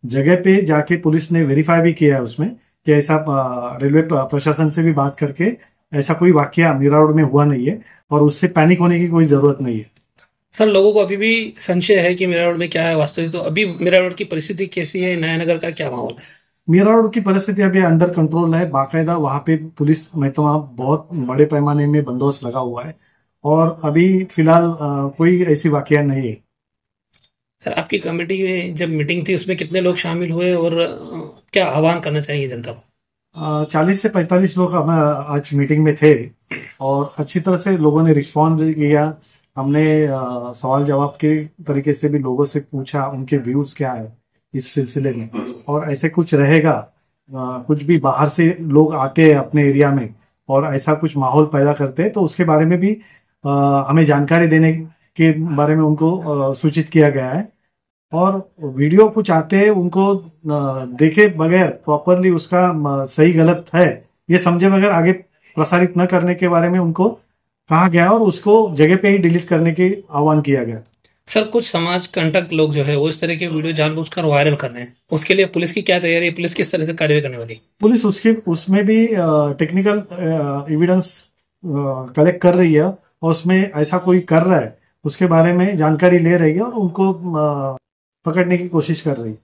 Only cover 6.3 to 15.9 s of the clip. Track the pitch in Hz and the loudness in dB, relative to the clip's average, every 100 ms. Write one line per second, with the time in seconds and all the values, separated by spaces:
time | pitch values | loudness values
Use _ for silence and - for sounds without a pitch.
6.3 | 151 139 - 165 139 139 147 156 156 147 | 4 2 0 0 2 2 4 4 2 2
7.3 | 139 147 131 127 220 - _ _ 147 147 | 2 2 0 -2 -6 -12 _ _ 2 2
8.3 | 147 180 165 156 175 175 175 175 165 160 | 2 -2 2 2 4 2 0 0 2 4
9.3 | 139 143 139 131 110 107 _ _ _ _ | 4 2 0 -4 -6 -10 _ _ _ _
10.3 | _ _ - 220 196 202 214 185 196 220 | _ _ 0 2 4 4 2 0 -2 0
11.3 | 226 220 - - 180 180 202 175 180 185 | -2 -4 -12 -4 -2 2 2 2 0 -2
12.3 | 170 175 175 170 170 165 160 147 - 165 | 0 -2 -2 -4 -2 -2 0 -2 -4 -6
13.3 | 170 156 160 208 165 170 180 185 180 208 | -6 -4 -2 -4 -2 2 4 2 -6 -8
14.3 | 165 151 185 190 185 156 190 180 175 160 | -8 -8 -8 -8 -6 -8 -4 -4 -4 -4
15.3 | 165 170 165 170 151 147 | -2 -2 -2 -4 -8 -8